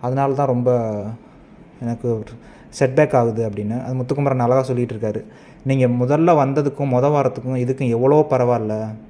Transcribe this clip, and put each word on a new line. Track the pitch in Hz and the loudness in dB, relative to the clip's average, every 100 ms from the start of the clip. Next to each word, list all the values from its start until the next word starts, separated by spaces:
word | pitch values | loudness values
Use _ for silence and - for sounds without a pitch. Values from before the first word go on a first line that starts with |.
அதனால | 127 127 135 | -4 -2 0
தான் | 135 143 | 0 0
ரொம்ப | 123 123 123 113 107 101 117 - - - - - - | 0 2 0 -2 -6 -8 -12 -16 -20 -20 -20 -20 -10
எனக்கு | 120 117 123 113 104 - - - - - | -8 -4 -4 -4 -6 -16 -20 -20 -20 -2
செட்பேக் | 135 131 151 135 | 0 4 4 4
ஆகுது" | 117 110 110 | 2 0 -4
அப்படின்னு. | 101 104 117 | -4 -6 -6
அது | 127 131 | -6 -6
முத்துக்குமரன் | 123 139 143 131 | -4 -2 0 0
அழகா | 120 131 | 2 2
சொல்லிட்டு | 127 123 120 107 | 0 -2 -2 -4
இருக்காரு. | 107 107 - - - - 135 | -4 -6 -8 -20 -20 -10 -2
நீங்க | 135 123 | 2 2
முதல்ல | 123 123 147 | 2 0 2
வந்ததுக்கும் | 165 160 135 139 143 143 143 | 4 4 4 2 -2 -2 -2
மொத | 123 135 | 2 2
வாரத்துக்கும் | 147 135 127 123 131 | 2 0 -2 -6 -4
இதுக்கும் | 123 131 127 | -2 -2 -2
எவ்வளவோ | 117 131 147 151 | 2 4 4 4
பரவாயில்ல. | 131 123 120 110 107 110 107 - | 2 2 0 -2 -4 -6 -10 -16